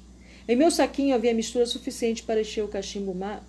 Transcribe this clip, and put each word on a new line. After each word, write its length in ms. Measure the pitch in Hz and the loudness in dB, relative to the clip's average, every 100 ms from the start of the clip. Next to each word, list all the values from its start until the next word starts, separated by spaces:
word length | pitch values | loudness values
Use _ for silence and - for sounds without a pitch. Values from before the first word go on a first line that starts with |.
| - - - - - | -20 -20 -20 -16 0
Em 80 | 240 | 4
meu 140 | 330 | 4
saquinho 440 | 330 269 269 277 | 4 0 2 2
havia 180 | 254 233 | 4 2
mistura 320 | 226 226 247 | 0 0 0
suficiente 580 | 233 - - - 233 226 | 0 0 -8 -4 -2 -2
para 180 | - 220 | -2 -2
encher 240 | 214 - | -2 -4
o 40 | 208 | -4
cachimbo 440 | 208 196 208 196 | -6 -8 -6 -6
uma, 280 | 180 190 208 | -6 -8 -10